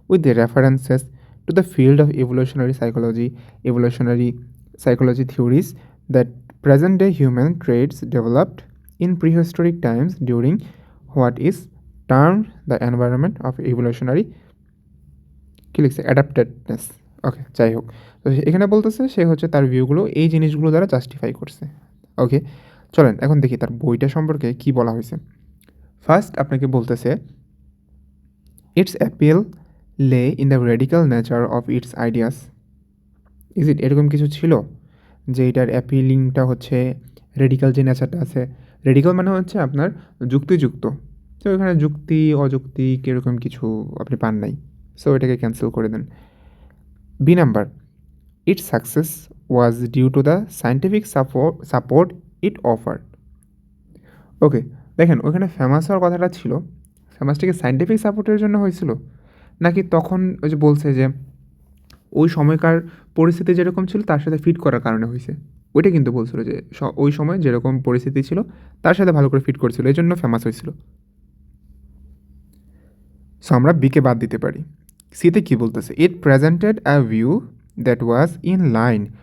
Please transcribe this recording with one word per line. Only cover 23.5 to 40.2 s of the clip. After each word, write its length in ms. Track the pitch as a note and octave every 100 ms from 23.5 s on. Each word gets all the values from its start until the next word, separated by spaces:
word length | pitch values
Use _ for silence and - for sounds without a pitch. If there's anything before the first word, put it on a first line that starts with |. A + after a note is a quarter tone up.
| A#2
তার 120 | A#2+
বইটা 360 | A#2 C3+ A#2+ C#3
সম্পর্কে 460 | D#3 D#3 D3+ A#2+
কী 180 | A#2+ -
বলা 200 | B2+ A#2+
হয়েছে। 240 | A2+ A2+ - - _ _ _ _ _ - _ -
ফার্স্ট 300 | E3 G#3 -
আপনাকে 300 | C#3+ C3+ C3+
বলতেছে, 500 | B2+ A2+ A#2+ A#2+ D3 - - _ _ _ _ _ _ _ _ _ _ _ _ _ -
"Its 180 | F#3
appeal 500 | - - - D3+ D#3+ A3 - - _ _ -
lay 360 | C3+ B2+ B2 A#2+
in 140 | C#3
the 100 | C3+
radical 500 | A#2+ A#2 C3+ E3 E3
nature 380 | A#2+ A#2 A#2+ A#2
of 340 | A#2+ A#2 B2
its 140 | B2 - A#2
ideas।" 240 | A2+ A#2 C#3+ - _ _ _ _ _ _ _ _ _ _ -
Is 160 | D3+
it? 80 | D3
এরকম 280 | C3 C#3+ D3
কিছু 180 | D3 D3
ছিল 340 | - E3+ C3+ - - _ _ _ _ -
যে 200 | B2+ B2+
এটার 200 | B2+ B2
অ্যাপিলিংটা 760 | A#2+ B2 C3+ C3 C3 C3 C3 C3
হচ্ছে 480 | B2+ - C3 B2+ - - - _ -
রেডিক্যাল 340 | C3+ C3 C3+
যে 100 | C3
নেচারটা 380 | C3 B2+ B2+ F3
আছে, 260 | E3 C3 B2+ - - _ C3+
রেডিক্যাল 280 | C3+ D#3
মানে 160 | F3+ F#3
হচ্ছে 300 | F#3+ F#3 G#3
আপনার 300 | C#3 C#3 E3+ - - -